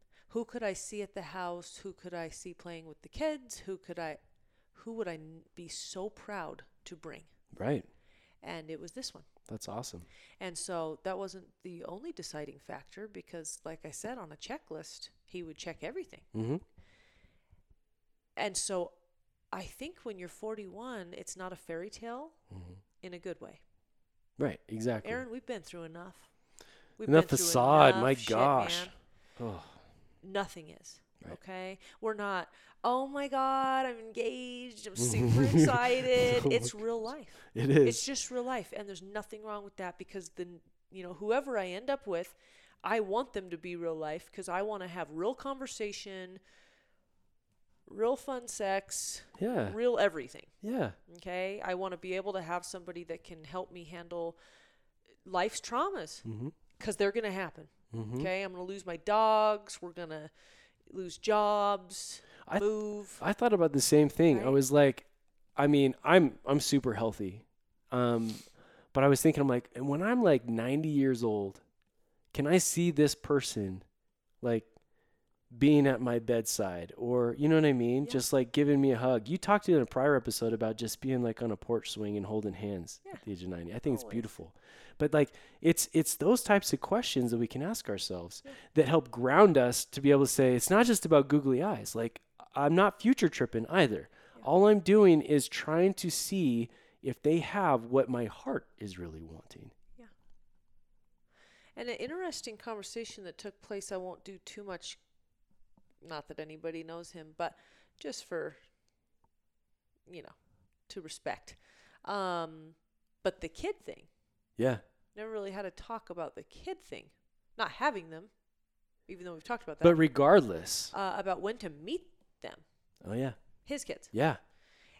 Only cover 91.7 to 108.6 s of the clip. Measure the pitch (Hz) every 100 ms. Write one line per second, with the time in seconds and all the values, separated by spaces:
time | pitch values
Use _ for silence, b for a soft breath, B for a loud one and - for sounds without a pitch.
91.7 | 147 104 113 117 - _ _ - - 143
92.7 | 170 202 - 220 262 180 - 123 117 113
93.7 | 175 143 95 - b b b 131 170 208
94.7 | 208 175 214 202 156 139 147 - - -
95.7 | 160 185 190 180 - - 196 156 117 117
96.7 | b b b 135 123 151 165 - 208 185
97.7 | 131 117 131 127 123 113 - - 269 -
98.7 | _ 104 90 85 78 82 80 - - -
99.7 | _ - - 233 _ - - _ _ _
100.7 | _ _ _ _ _ _ b b b b
101.7 | - 240 233 254 339 359 - - 214 -
102.7 | 214 196 233 226 - 185 - 208 - -
103.7 | 202 196 190 185 - - 190 - - 202
104.7 | 175 - - _ _ _ _ _ _ -
105.7 | _ _ _ 165 156 - 156 156 156 165
106.7 | 165 165 165 170 175 156 156 170 - b
107.7 | b b b 294 - - 170 151 151